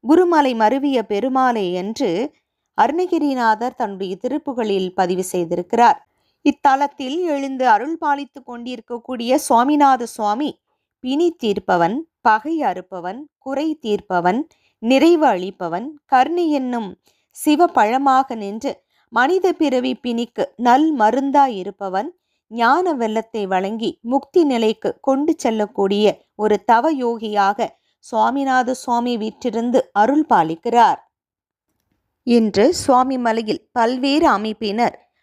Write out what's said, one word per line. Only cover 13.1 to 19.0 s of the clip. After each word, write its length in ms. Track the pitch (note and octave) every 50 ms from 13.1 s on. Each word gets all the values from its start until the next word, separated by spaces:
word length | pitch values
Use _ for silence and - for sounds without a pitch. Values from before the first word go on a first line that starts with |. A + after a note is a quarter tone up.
| G3 B3 D4+ _ _ _
குறை 400 | _ C4 C4+ C4+ D4+ D#4+ D#4 - -
தீர்ப்பவன், 600 | A3+ G#3 G3+ - _ F#3 F3+ E3+ F3+ F#3 A#3+ E4 _ _ _ _ _ _ _
நிறைவு 480 | - A3+ C4 C4+ D4 E4 F4 D#4+ D4+
அளிப்பவன், 640 | C4+ G#3 F3+ F3+ F#3+ G3+ _ F#3 E3+ E3 F3+ A3+ D4 D#4 D4 _
கருணை 440 | _ C#4 B3+ B3+ D4 E4 F4 F4 D#4+
என்னும் 480 | D4+ C#4+ C4 B3 B3 A#3 A3 F#3+ F#3+ _ _ _ _ _ _ _
சிவ 360 | _ - - D4+ D4+ C#4+ F4
பழமாக 680 | E4 - - G#3+ G#3 A#3 C4 C#4 C#4 C4 C4 C4+ C4+ A#3+
நின்று 480 | A3+ G#3 G3 G3+ A3+ - C#4 - _ _ _ _ _